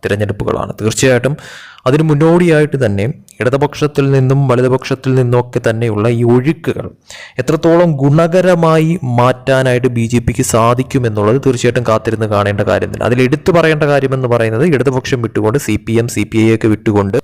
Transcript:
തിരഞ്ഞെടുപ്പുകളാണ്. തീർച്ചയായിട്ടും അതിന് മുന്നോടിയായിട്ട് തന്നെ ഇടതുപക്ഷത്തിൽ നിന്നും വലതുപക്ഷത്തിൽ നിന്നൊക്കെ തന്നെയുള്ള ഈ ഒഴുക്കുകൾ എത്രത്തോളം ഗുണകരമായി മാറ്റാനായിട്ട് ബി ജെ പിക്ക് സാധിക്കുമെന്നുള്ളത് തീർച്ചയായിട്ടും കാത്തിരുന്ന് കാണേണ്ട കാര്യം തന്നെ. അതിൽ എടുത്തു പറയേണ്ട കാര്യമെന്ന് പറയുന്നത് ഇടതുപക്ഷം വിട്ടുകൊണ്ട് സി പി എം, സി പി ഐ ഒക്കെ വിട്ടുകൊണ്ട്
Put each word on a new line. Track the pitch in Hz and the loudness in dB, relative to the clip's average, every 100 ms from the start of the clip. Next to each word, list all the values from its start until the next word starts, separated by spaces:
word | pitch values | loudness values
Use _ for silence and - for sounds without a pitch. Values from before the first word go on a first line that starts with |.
തിരഞ്ഞെടുപ്പുകളാണ്. | - 104 104 101 113 - - - | -2 -2 -2 -4 -4 -4 -4 -4
തീർച്ചയായിട്ടും | 107 - 135 123 117 151 - - - - - | -4 0 2 2 0 -6 -12 -20 -20 -6 -2
അതിന് | 143 156 | 0 2
മുന്നോടിയായിട്ട് | 147 160 175 175 151 151 139 | 2 4 4 4 2 2 0
തന്നെ | 120 101 107 - - - | -2 -2 -4 -6 -16 -4
ഇടതുപക്ഷത്തിൽ | 113 135 143 - 143 - 139 | -2 0 -2 -2 -4 0 2
നിന്നും | 135 127 135 139 | 2 2 2 2
വലതുപക്ഷത്തിൽ | 120 127 127 - 131 131 131 | 2 2 0 -2 -6 -2 0
നിന്നൊക്കെ | 123 123 123 123 120 | 2 0 0 -2 -2
തന്നെയുള്ള | 113 117 104 110 117 | -2 -2 -2 0 0
ഈ | 117 | 2
ഒഴുക്കുകൾ | 123 127 165 139 - 120 - _ - - - | 2 2 -4 -6 -8 -10 -14 _ -20 -16 -8
എത്രത്തോളം | 127 156 165 165 175 147 | -4 0 2 4 2 2
ഗുണകരമായി | 139 151 170 180 180 175 165 160 160 175 127 120 | 2 2 2 2 2 2 2 2 0 -2 -2 0
മാറ്റാനായിട്ട് | 123 127 - 131 131 123 127 120 | 2 0 0 0 2 0 0 -2
ബി | 113 | 0
ജെ | 120 120 | 0 -2
പിക്ക് | 117 127 | -4 -2
സാധിക്കുമെന്നുള്ളത് | 117 117 123 131 139 120 107 104 131 135 | 2 2 0 -2 -2 -2 0 0 2 0
തീർച്ചയായിട്ടും | 120 123 123 117 | 0 -2 -2 0
കാത്തിരുന്ന് | 110 117 107 110 | -2 -2 -4 -2
കാണേണ്ട | 104 101 101 101 | 0 0 -2 0
കാര്യം | 98 98 | -2 -2
തന്നെ. | 104 110 | -4 -2
അതിൽ | 123 127 | 0 0
എടുത്തു | 147 - 170 | 0 0 2
പറയേണ്ട | 160 156 151 | 2 0 0
കാര്യമെന്ന് | 143 135 131 127 | 0 0 -2 -2
പറയുന്നത് | 117 113 110 170 | 0 0 0 0
ഇടതുപക്ഷം | 135 127 127 - 123 | 2 0 -2 -4 -4
വിട്ടുകൊണ്ട് | 113 - 107 139 - | -4 -2 -2 -2 -2
സി | 107 - | -4 -2
പി | 113 | -2
എം, | 117 | -2
സി | 117 104 | -4 -4
പി | 113 | 0
ഐ | 110 113 | 2 2
ഒക്കെ | 113 | 0
വിട്ടുകൊണ്ട് | 107 - 104 98 113 | 0 0 0 0 -2